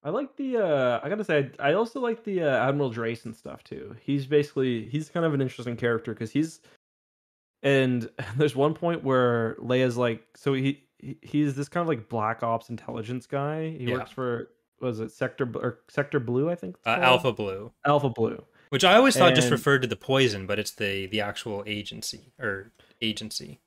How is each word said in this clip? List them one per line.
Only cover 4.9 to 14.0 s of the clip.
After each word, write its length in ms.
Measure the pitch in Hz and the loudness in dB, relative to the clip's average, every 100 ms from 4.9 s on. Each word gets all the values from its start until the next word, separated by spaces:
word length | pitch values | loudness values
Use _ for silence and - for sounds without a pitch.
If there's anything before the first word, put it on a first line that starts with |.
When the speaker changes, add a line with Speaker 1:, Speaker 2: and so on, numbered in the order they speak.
| 139 156 | -6 -4
Speaker 1:
kind 160 | 180 165 | -2 0
of 80 | |
an 80 | 143 | 0
interesting 340 | 131 - 120 117 | -2 -4 -8 -2
character, 380 | 120 117 117 | 0 0 -4
'cause 180 | 110 113 | -8 -4
he's, 300 | 139 160 - _ _ _ _ _ _ _ _ _ _ | -2 -2 -4 _ _ _ _ _ _ _ _ _ _
and 460 | 139 135 131 123 110 - | 2 4 4 0 -4 -10
<laughs> 200 | 120 117 | -8 0
there's 180 | 147 131 | 0 4
one 180 | 143 | 0
point 300 | 156 170 165 | 2 -2 -2
where 520 | 135 131 123 120 113 - | 2 4 4 2 0 -4
Leia's 420 | 120 127 127 120 | 0 2 2 2
like, 260 | 123 117 _ _ | 0 -2 _ _
so 180 | - | -2
he, 300 | 135 135 143 _ _ | 0 0 -2 _ _
he, 180 | 135 135 | -16 -16
he's 320 | - 147 147 135 | -4 0 0 0
this 120 | 143 | -4
kind 140 | 175 | -4
of, 60 | 170 | -2
like, 200 | 139 104 | -2 -4
Black 340 | 117 107 113 | -2 -2 -2
Ops 260 | 117 113 - | -2 -2 -4
intelligence 560 | 113 - 123 110 127 - | -12 -10 -10 -8 -8 -6
guy. 440 | 139 143 156 160 | -4 -4 -4 -6
He 140 | 160 123 | -6 -4
Speaker 2:
Yeah. 120 | |
Speaker 1:
works 140 | 123 | -4